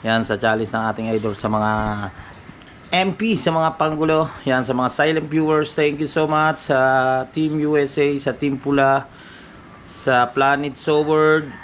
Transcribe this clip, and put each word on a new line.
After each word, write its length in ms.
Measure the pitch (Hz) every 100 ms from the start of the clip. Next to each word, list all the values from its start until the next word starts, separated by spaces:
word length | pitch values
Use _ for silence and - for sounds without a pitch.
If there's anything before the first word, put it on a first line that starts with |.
Yan, 240 | 110 113 113
sa 80 | 104
challenge 400 | 113 110 110 113
ng 80 | 110
ating 160 | 107 113 110
idol, 240 | 110 101
sa 80 | 110
mga 240 | 110 107 107 107 104 101 - - - - - - - -
M 240 | 180 190 -
P, 240 | 220 202
sa 160 | - 160
mga 240 | 160 160
panggulo. 480 | 156 156 160 156 160 -
Yan, 240 | - 127 120
sa 80 | 127
mga 160 | 127
silent 360 | - 151 160 151
viewers, 400 | 156 156 156 151
thank 320 | - 151 147
you 60 | 151
so 180 | 160 151
much. 400 | 151 156 156 -
Sa 80 | 135 131 131 131 131 131
Team 320 | - 156 151
U 160 | 151 151
S 160 | 139 139
A, 160 | 143 143
sa 160 | 139 120
Team 240 | 143 135
Pula, 480 | 143 143 135 135 - - - - - - - - -
sa 400 | - - 127 123
Planet 480 | - 135 139 147 131
Soward 720 | - 151 151 156 156 156 147 -